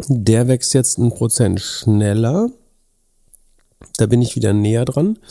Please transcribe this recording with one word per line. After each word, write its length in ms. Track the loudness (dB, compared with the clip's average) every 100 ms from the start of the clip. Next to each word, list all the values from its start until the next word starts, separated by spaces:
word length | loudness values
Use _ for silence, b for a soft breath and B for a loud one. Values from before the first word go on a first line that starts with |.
| -4
der 400 | 0 2 2 4
wächst 260 | 0 0
jetzt 260 | 0 0 0
ein 120 | -2
Prozent 500 | 0 -4 0 0 0
schneller. 880 | -6 -4 0 2 2 0 0 0 -2 -6 _ _ _ _ _ _ _ -20 _ _ _ _ -14 -2
Da 80 | 0
bin 160 | 2
ich 140 | 0 0
wieder 160 | 0
näher 320 | 0 2 0
dran. 340 | -2 -2 -2 -2 B